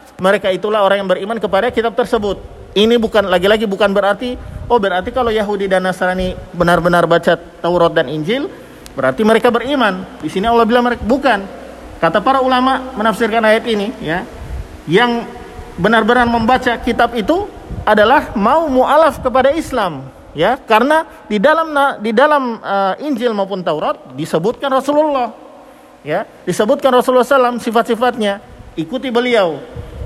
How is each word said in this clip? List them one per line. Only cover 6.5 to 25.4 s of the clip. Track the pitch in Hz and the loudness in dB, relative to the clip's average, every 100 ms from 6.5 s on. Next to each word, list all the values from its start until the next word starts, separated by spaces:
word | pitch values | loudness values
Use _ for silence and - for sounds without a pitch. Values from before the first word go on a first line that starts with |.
benar-benar | 170 170 170 175 175 165 | -2 2 2 4 2 4
baca | 170 175 165 | 2 2 -2
Taurat | - - 170 175 170 | -4 -6 -2 2 2
dan | 160 135 | 2 -2
Injil, | 156 151 262 370 - - - - - | -4 -4 -4 -4 -10 -20 -20 -14 -4
berarti | 131 131 214 | -2 2 2
mereka | 226 247 | 4 2
beriman. | 233 240 285 220 185 185 - | 0 0 0 0 -2 -8 -12
Di | 156 | -8
sini | 185 226 | -4 0
Allah | 233 220 | 2 4
bilang | 240 240 | 2 2
mereka, | 233 202 | -2 0
bukan. | 269 269 202 196 - - - - - | 0 2 0 -4 -14 -18 -18 -18 -4
Kata | 165 208 | 0 0
para | 226 269 262 | 2 2 2
ulama | 254 254 262 262 | 2 2 0 -4
menafsirkan | - 220 208 226 226 | -2 -2 0 0 2
ayat | 220 220 233 | 2 2 0
ini, | 214 202 - | -2 -4 -6
ya, | 151 175 - - - - - - - | -6 -6 -6 -14 -12 -12 -12 -12 0
yang | 180 240 233 - - - - - - | 2 2 0 -4 -12 -16 -16 -14 -2
benar-benar | 190 233 226 247 240 | 2 2 4 2 2
membaca | 233 220 254 247 233 | 2 2 2 0 -2
kitab | - 233 240 240 | -2 0 0 0
itu | 190 339 415 - - - | 0 0 -2 -10 -14 -6
adalah | - 214 214 294 294 220 | 2 4 6 4 2 -2
mau | 208 311 320 | 2 2 2
mu'alaf | 254 247 285 320 233 262 | 2 4 4 4 2 -2
kepada | 247 262 | 2 2
Islam, | 320 - 254 190 139 131 - - 143 | 2 -2 -2 -4 -6 -14 -20 -12 -2
ya, | 180 269 | 0 0
karena | - 220 262 311 330 - - | 2 2 4 2 0 -10 -4
di | 208 | 2
dalam | 247 320 320 | 4 2 0
na-, | 294 277 - | 0 0 0
di | 214 | -2
dalam, | 220 294 294 254 226 | 2 4 2 -2 -6
eh, | - 196 196 - 302 | -4 -2 -2 -2 -4
Injil | 233 240 | -2 -2
maupun | 208 190 196 175 | -2 -4 -4 -4
Taurat | 151 220 294 - | -2 -4 -6 -10
disebutkan | 131 160 165 190 247 277 | -10 -4 -2 -2 -2 -2
Rasulullah, | 262 262 294 311 269 233 - | 0 2 2 2 0 -4 -8